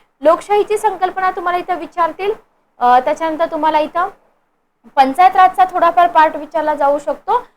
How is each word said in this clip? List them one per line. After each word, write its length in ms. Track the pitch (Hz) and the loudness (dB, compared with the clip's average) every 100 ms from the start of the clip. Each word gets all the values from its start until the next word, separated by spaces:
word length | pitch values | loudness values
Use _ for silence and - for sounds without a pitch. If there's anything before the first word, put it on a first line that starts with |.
| _ _ | _ _
लोकशाहीची 580 | 285 339 - 415 403 427 | 0 0 0 -2 0 -2
संकल्पना 520 | 427 370 370 381 370 | -2 -2 -4 -2 -4
तुम्हाला 280 | 370 349 359 | -4 -4 -4
इथं 160 | 349 | -4
विचारतील. 580 | 349 320 - 330 311 392 440 _ _ _ _ | -8 -8 -4 -4 -4 -6 -6 _ _ _ _
अ, 200 | 247 247 | 2 4
त्याच्यानंतर 460 | 254 302 320 311 330 | 2 -2 -4 -4 -4
तुम्हाला 280 | 320 311 311 | -2 0 0
इथं 300 | 302 339 392 - _ _ _ _ _ _ _ | -2 -4 -6 -8 _ _ _ _ _ _ _
पंचायत 420 | - 269 269 370 381 | 0 0 4 2 4
राजचा 280 | 370 370 | 4 4
थोडाफार 440 | 370 359 339 349 349 | 0 2 0 2 2
पार्ट 280 | 339 311 311 | 4 2 0
विचारला 380 | 294 320 302 | -6 -4 -2
जाऊ 240 | 294 285 294 | 0 0 0
शकतो 480 | 302 - - 480 - | -4 -8 -4 -4 -4